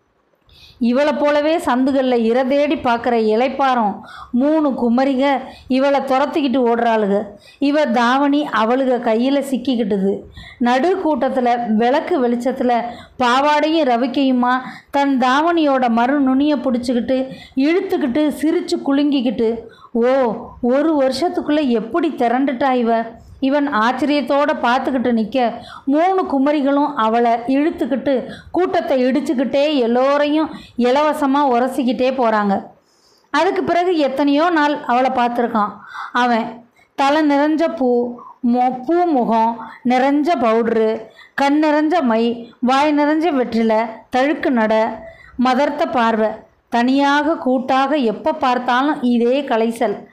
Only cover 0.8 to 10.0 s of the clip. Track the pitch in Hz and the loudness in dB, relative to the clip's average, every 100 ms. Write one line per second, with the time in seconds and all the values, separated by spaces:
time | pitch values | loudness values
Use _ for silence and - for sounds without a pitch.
0.8 | 233 247 294 247 294 294 302 339 330 247 | 0 2 0 0 0 2 2 0 0 0
1.8 | 262 269 254 240 220 240 254 285 294 320 | 2 2 0 2 2 0 2 0 0 0
2.8 | 254 233 247 233 220 214 262 269 269 247 | -2 -2 0 0 2 2 0 0 0 2
3.8 | 208 - - - - 240 285 311 302 226 | 0 -4 -14 -20 -4 0 2 2 0 0
4.8 | 240 240 269 254 285 262 - - - 262 | 0 2 0 2 0 0 -4 -16 -4 0
5.8 | 277 277 269 262 294 349 269 262 240 233 | 2 0 0 0 0 0 0 2 2 2
6.8 | 233 220 202 202 208 - - - 285 294 | 2 2 2 0 -2 -14 -20 -4 0 2
7.8 | 285 233 233 269 285 285 294 220 220 254 | 2 2 2 2 2 0 0 0 0 0
8.8 | 262 240 233 220 262 277 269 262 - 233 | 0 0 0 0 0 -2 -2 -4 -2 -2
9.8 | 208 202 | -2 0